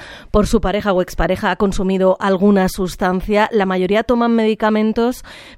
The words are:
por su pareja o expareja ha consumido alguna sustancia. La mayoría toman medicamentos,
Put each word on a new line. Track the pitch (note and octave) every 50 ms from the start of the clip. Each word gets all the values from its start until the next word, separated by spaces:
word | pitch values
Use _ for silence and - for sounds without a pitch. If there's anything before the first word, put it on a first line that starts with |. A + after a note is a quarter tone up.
| - - - - - -
por | - G#3+ G3+
su | - - A3 -
pareja | F#3+ F3+ G#3 G3+ G#3 F#3
o | F3+ F3+
expareja | - - - E3 E3 F#3 - A3 G3
ha | F#3
consumido | - G#3+ G3 - - F#3+ F#3+ F#3+ F#3 F#3+ F#3+ F#3 -
alguna | - G3 G3 F3+ F#3+ G#3 G#3 G3 F#3+ F#3
sustancia. | - - F#3+ F3 - - G#3 F#3 F#3+ F#3+ - - G#3 G#3 G#3+ - -
La | G#3+ F#3+
mayoría | F#3+ F#3 F#3 F#3 F3+ G3+ A3 A3
toman | - B3 A#3 A#3 A#3 A#3
medicamentos, | A3+ A3 A3 A3 G#3+ A3+ G#3+ G#3+ G#3+ G#3+ A3 G#3+ A#3 A3+ A#3+ B3+ - - - - - - - -